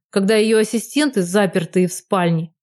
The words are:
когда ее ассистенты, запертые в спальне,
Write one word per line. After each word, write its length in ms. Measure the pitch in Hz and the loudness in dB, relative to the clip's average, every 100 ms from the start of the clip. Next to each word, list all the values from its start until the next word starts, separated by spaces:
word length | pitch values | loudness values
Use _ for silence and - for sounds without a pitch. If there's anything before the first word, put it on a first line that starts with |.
| _ | _
когда 240 | 202 196 | -2 0
ее 240 | 220 220 220 | 2 2 2
ассистенты, 640 | 214 226 - 285 294 208 | 0 -4 -4 -2 0 -2
запертые 640 | 175 208 190 185 165 185 180 | 0 0 0 -2 -2 0 0
в 60 | |
спальне, 600 | - - 190 175 165 165 _ | -4 -4 -2 0 -2 -4 _